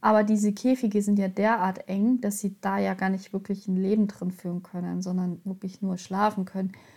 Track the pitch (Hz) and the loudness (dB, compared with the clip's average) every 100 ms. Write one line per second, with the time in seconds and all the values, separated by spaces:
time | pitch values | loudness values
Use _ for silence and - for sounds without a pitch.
0 | - 214 208 214 208 202 254 262 226 208 | 4 4 4 4 2 2 2 2 2 0
1 | 202 202 190 190 214 226 185 190 - 196 | 2 2 2 2 2 2 0 -2 -4 0
2 | 214 254 208 202 202 196 196 196 196 190 | 2 2 0 -2 -4 -4 -2 0 0 0
3 | 190 190 190 190 196 196 - 185 190 214 | -2 -2 -4 -8 -6 -6 -2 0 2 2
4 | 208 - 180 180 180 175 175 180 175 175 | 2 -2 -8 -6 -6 -8 -8 -8 -6 -6
5 | 185 185 180 170 196 190 190 190 190 180 | -4 -2 -4 -6 -8 -8 -10 -6 -6 -6
6 | - 190 214 208 185 190 190 - - | -4 0 0 0 -6 -4 -6 -8 -20